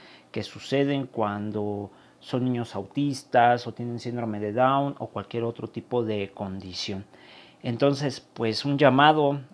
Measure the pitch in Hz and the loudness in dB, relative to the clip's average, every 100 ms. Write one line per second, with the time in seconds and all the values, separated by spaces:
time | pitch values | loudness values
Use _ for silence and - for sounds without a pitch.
0 | - - _ - 104 - - 135 143 139 | -20 -20 _ -10 -8 -12 -2 0 2 0
1 | 127 - 104 104 104 107 104 101 101 - | -4 -2 -2 -2 -4 -4 -4 -4 -8 -14
2 | - _ - 127 127 123 117 101 98 - | -20 _ -6 -2 0 -2 -4 -8 -6 -2
3 | 143 131 - 123 120 120 117 - 120 120 | -2 -4 0 4 6 4 0 -8 -8 -8
4 | 120 120 113 104 104 107 131 139 139 143 | -6 -6 -4 -4 -4 2 2 2 -2 -4
5 | - 110 98 120 117 117 - - - 123 | -8 -8 -8 -4 -4 -4 -10 -10 -4 -2
6 | 110 104 98 - 101 95 95 90 - 98 | 0 -2 -4 -8 -8 -8 -10 -10 -8 -8
7 | 101 - - - - _ 127 117 143 139 | -10 -20 -20 -20 -20 _ -6 2 2 2
8 | 143 120 - - 113 110 143 139 143 127 | -2 -6 -12 -4 -2 -2 -2 6 6 8
9 | 147 156 143 143 127 | 8 6 2 0 -6